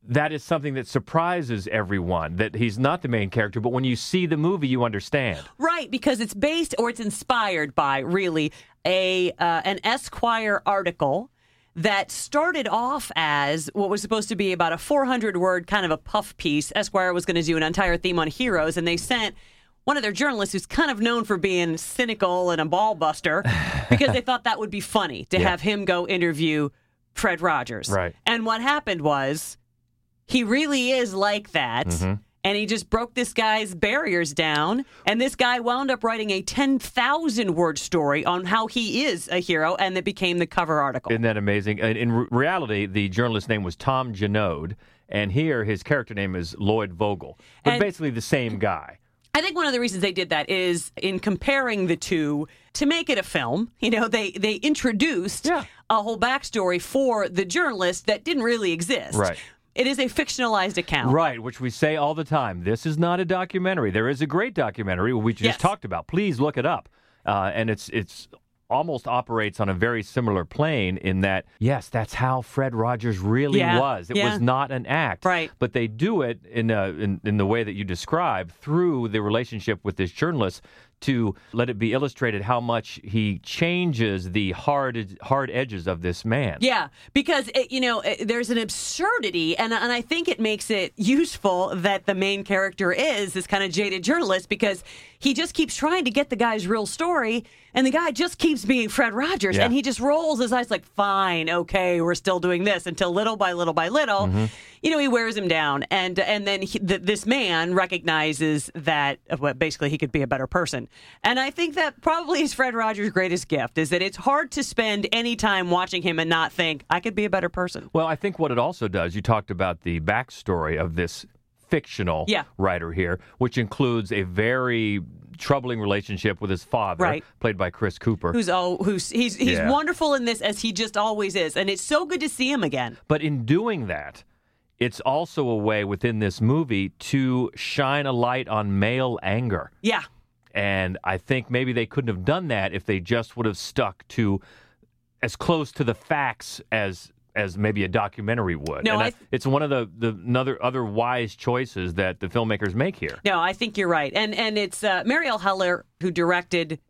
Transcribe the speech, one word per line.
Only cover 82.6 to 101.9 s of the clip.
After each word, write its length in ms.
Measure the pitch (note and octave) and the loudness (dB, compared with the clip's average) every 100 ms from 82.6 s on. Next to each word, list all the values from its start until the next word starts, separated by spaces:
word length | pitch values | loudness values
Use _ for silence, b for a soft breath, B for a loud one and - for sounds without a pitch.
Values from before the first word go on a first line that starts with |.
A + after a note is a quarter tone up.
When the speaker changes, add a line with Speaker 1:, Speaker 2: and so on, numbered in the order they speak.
| A#2 A#2 - - | 0 -2 -4 -14
Speaker 1:
he 340 | - A2 G#2+ F#2+ | -4 -2 0 -2
changes 880 | - - E3 F3 F3+ B2+ A2+ G2 F#2 | -6 -2 0 0 0 0 0 0 -2
the 200 | F#2+ G2 | -2 -2
hard, 640 | F2+ - C#3+ C3+ A#2 G2+ F2+ | -2 0 0 0 -4 -8 -12
hard 300 | - C3+ C3 | -2 -2 0
edges 340 | B2 C3 G2+ E2 | -4 -4 -4 -4
of 160 | F2 | -2
this 240 | F2+ F2 A2 | -2 -4 -2
man. 320 | A#2+ B2+ D2+ | 0 0 0
Speaker 2:
Yeah, 280 | B3+ A#3 D3+ B B | 0 0 -2 B B
because, 360 | C#4 C#4 D4+ A3+ | -2 2 0 0
it, 180 | C4 B3+ | -2 -2
you 80 | C4 | 0
know, 200 | B3+ A3+ | 0 0
it, 280 | E3+ G#3+ G#3 | -2 -2 -2
there's 220 | A#3 A#3+ | -2 0
an 80 | A#3 | -2
absurdity, 1000 | A3 - - - F#4+ A#4+ A3 F3 D#3+ E3 | -2 -6 -8 -2 0 0 0 0 0 0
and, 180 | A3+ | 0
and 180 | A3+ A#3 | 0 0
I 100 | A#3+ | -2
think 260 | A#3 E4 F4 | -2 -2 -2
it 120 | F4 | -2
makes 320 | A3 G#3+ - | -2 -2 -2
it 220 | G#3 F3+ - | -2 -2 -2
useful 760 | G3+ C4+ E4 - G3+ F3+ F#3 F#3+ | 2 2 2 0 0 2 0 0
that 320 | F3+ G3 F#3 | 0 0 0
the 80 | F#3+ | 0
main 280 | G3 G3 | 0 -2
character 480 | G3 G3 F#3+ F#3 F#3+ | 0 0 0 0 0
is 420 | F3+ D4+ A#3 G3+ | 2 0 0 -2
this 120 | F#3 F3+ | -6 -2
kind 180 | G3+ | 0
of 80 | G3 | 0
jaded 320 | F3 G3+ F#3 | 0 -2 -2
journalist 460 | F3+ E4 C4 F#3 - | 0 0 2 0 0
because 340 | G#3 G#3+ F#3+ - B B B | -2 0 -2 -8 B B B
he 160 | C#4 A#3+ | 0 0
just 180 | E4+ | -2
keeps 220 | - D4+ - | -2 -2 0
trying 280 | D4+ F4+ C4+ | 0 2 0
to 40 | |
get 220 | A3 C#4+ | 0 -2
the 40 | A#3 | 0
guy's 300 | A#3 A3 F3+ | 0 0 -2
real 220 | A3+ G3+ | -2 -2
story, 560 | - E4 E4+ A3+ A#3 B B B - | -2 0 0 0 -2 B B B 2
and 100 | C4 | 2
the 60 | |
guy 180 | C#4 E4+ | 2 0
just 300 | A3+ E4+ - | 0 -2 0
keeps 260 | F4 C#4+ G3 | 0 0 2
being 240 | B3+ A3 | 0 2
Fred 240 | - A#3+ | 2 0
Rogers, 420 | G#3+ D4 F#4+ G3 G3+ | 2 -2 0 0 4
Speaker 1:
Yeah. 80 | A3 | 4
Speaker 2:
and 80 | |
he 100 | B3+ | 4
just 160 | C4 B3+ | 0 0
rolls 400 | B3+ D4 D#4+ C#4 | 2 2 2 0
his 120 | B3 | 2
eyes 200 | B3 A#3+ | 0 0
like, 120 | G3 | -4
"Fine, 640 | - - G3+ G3 F#3+ E3+ D#3+ | -4 -2 0 2 2 2 0
okay, 540 | F3 E3+ G3 F3+ | 0 2 2 2